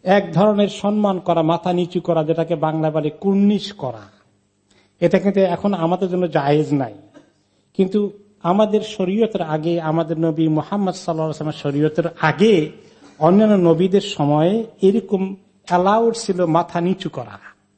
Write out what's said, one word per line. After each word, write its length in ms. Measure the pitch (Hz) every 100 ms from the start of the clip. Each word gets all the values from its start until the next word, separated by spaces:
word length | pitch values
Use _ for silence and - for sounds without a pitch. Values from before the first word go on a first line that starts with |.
এক 300 | 180 196 180
ধরনের 360 | 160 214 202 202
সম্মান 500 | - 202 208 202 185
করা, 240 | - 165
মাথা 300 | 160 170 185
নিচু 280 | 175 175 180
করা, 240 | 165 165
যেটাকে 320 | 156 165 165 165
বাংলা 340 | 156 160 156
বলে 200 | 156 151
কুর্নিশ 640 | 147 196 196 202 202 -
করা, 300 | - 135 113 - _ _ _ _ _ _ _ _ _
এটা 180 | 170 190
কিন্তু 220 | 196 196
এখন 340 | 190 170 208
আমাদের 360 | 185 165 185 190
জন্য 200 | 180 175
জায়েজ 420 | 151 139 147 143
নাই। 220 | 143 123 101 - - _ _ _ _ _
কিন্তু 360 | - 185 208 202 - _ _
আমাদের 380 | 170 190 214 208
শরীয়তের 640 | 208 - 185 208 220 185
আগে, 380 | 160 156 160 170
আমাদের 380 | 160 165 160 160
নবী 300 | 165 156 160
মুহাম্মদ 460 | 156 147 202 196
সাল্লাল্লাহু 180 | - -
আলাইহি 140 | 160 160
ওয়াসাল্লামের 360 | 147 156 147
শরীয়তের 420 | 143 143 156 156 165 -
আগে 500 | 160 143 214 185 156 - - _ - -
অন্যান্য 360 | 156 196 220
নবীদের 460 | 202 170 160 185 190
সময়ে 640 | 196 - 147 151 165 220 220 _
এরকম 540 | 190 214 - 196 190 190 _ _ -
অ্যালাউড 480 | 175 190 214 233
ছিল 320 | 226 - 180 175
মাথা 340 | 165 170 175
নিচু 280 | 175 185 165
করা, 300 | - 117 101 - _ _